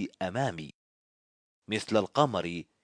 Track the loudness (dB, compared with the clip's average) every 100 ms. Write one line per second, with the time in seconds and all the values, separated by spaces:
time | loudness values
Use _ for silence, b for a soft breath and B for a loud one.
0 | -4 -4 -4 -2 -2 -4 -10 -16 _ _
1 | _ _ _ _ _ _ -4 -4 2 2
2 | 4 2 2 2 -2 -6 -8 _